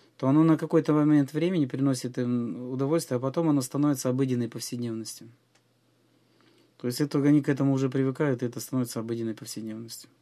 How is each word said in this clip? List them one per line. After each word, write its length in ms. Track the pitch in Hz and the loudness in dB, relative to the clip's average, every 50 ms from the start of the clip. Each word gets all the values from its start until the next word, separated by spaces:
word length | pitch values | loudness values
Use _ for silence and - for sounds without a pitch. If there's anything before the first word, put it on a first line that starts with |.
| _ _ _ | _ _ _
то 120 | - - 131 | -4 0 2
оно 140 | 139 151 160 | 4 6 6
на 160 | 165 160 156 | 6 4 2
какой-то 340 | 165 156 - 165 151 - 151 | 2 2 2 2 2 4 2
момент 400 | 151 151 151 151 147 143 131 - | 4 4 6 6 4 4 2 0
времени 340 | 151 160 180 190 175 147 | -2 0 0 0 0 0
приносит 520 | 127 - 127 135 139 131 123 - 120 120 - | -2 -2 0 0 0 0 0 -4 -6 -4 -4
им 520 | 127 120 123 123 120 117 87 104 123 123 131 | -2 0 0 -2 -2 -4 -6 -8 -8 -8 -4
удовольствие, 440 | 131 139 135 156 170 - - 127 | -2 -2 0 0 0 0 -2 -4
а 40 | 123 | -2
потом 280 | 123 135 135 170 170 165 | -2 -2 -2 0 2 2
оно 140 | 147 143 123 | 2 2 2
становится 460 | - - 139 147 147 143 131 - 131 | 0 0 0 2 2 0 0 0 0
обыденной 400 | 127 131 139 135 127 120 120 113 | 0 2 0 0 0 0 -2 -4
повседневностью. 800 | - 120 - - - 120 120 120 113 110 110 107 - - - 113 117 _ _ _ _ _ _ _ _ _ _ _ _ _ _ _ _ _ _ _ _ _ _ _ _ _ _ _ _ _ | -6 -8 -10 -8 -8 -6 -6 -6 -6 -6 -8 -10 -14 -16 -18 -20 -20 _ _ _ _ _ _ _ _ _ _ _ _ _ _ _ _ _ _ _ _ _ _ _ _ _ _ _ _ _
То 80 | - 123 | -6 -4
есть 120 | 123 - | -2 -2
это 180 | 151 143 - 151 135 | -2 0 0 2 4
они 180 | 147 147 151 | 6 6 6
к 80 | 143 151 | 4 2
этому 240 | 143 139 143 139 135 | 0 2 2 2 2
уже 160 | 131 135 135 | 2 0 0
привыкают, 540 | 127 135 135 131 131 - 156 147 131 117 127 | 0 0 0 0 0 0 0 0 0 0 -2
и 40 | |
это 140 | 120 117 117 | -4 -6 -6
становится 400 | - - - 131 123 120 - - | -10 -6 -4 -2 -2 -4 -4 -6
обыденной 340 | 113 113 117 117 113 110 110 | -6 -4 -4 -4 -4 -4 -6
повседневностью. 760 | 110 - - - 107 110 110 107 113 117 113 - - - - _ _ | -8 -10 -14 -12 -10 -10 -10 -10 -10 -12 -14 -16 -18 -18 -20 _ _